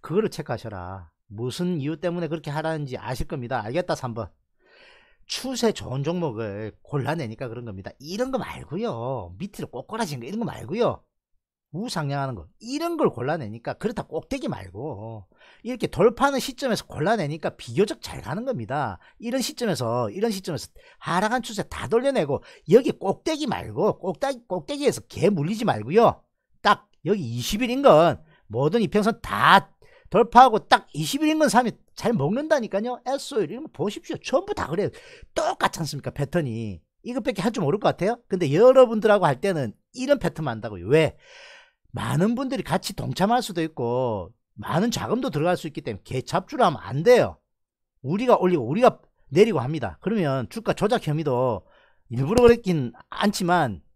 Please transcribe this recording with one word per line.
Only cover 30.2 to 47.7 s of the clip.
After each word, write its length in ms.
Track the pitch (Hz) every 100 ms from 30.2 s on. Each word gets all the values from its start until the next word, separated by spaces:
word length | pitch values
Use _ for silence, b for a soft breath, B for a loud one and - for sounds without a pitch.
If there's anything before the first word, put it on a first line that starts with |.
| 233 240 254 214 -
딱 200 | 240 -
이십 300 | 147 151 277
일 60 | 311
인근 200 | 311 285
사면 240 | 220 233 - _ -
잘 180 | 208
먹는다니까요. 880 | 196 147 240 311 294 202 196 240 240 247
S오일 440 | 277 - 269 -
이런 120 | 233
거 60 | 311
보십시오. 460 | - 196 330 - 262
전부 360 | - 285 392
다 140 | 415 -
그래요. 220 | 180 165 B B B -
똑같지 460 | - 679 - - -
않습니까? 320 | 156 143 -
패턴이. 720 | - 139 175 135 113 110 87 _ _
이것밖에 380 | 233 247 233 196
할 100 | 214
줄 120 | 220
모를 160 | 143 208
것 80 | 170
같아요? 340 | - 190 240 -
근데 240 | 185 147
여러분들하고 760 | 156 254 262 247 220 214 202 165
할 140 | 127
때는 340 | 196 165 113 - _
이런 260 | 254 262 285
패턴만 340 | 170 - 147
한다고요. 340 | 113 110 92 92
왜? 300 | 156 151 B B B B B B _ _
많은 440 | - 113 139 208 247
분들이 280 | 269 247
같이 320 | - 190 - -
동참할 460 | 123 131 202 240
수도 200 | - 170
있고 720 | 160 156 117 123 123 101 85 _ _ -
많은 360 | 104 147 233
자금도 380 | - 117 226 180
들어갈 260 | 147 175 175
수 120 | 160
있기 140 | 156
때문에 200 | 127 98
개 180 | - 131
잡주를 440 | - 175 - 269 196
하면 140 | 135
안 220 | 95 135
돼요. 340 | 202 240 104 - _ _ _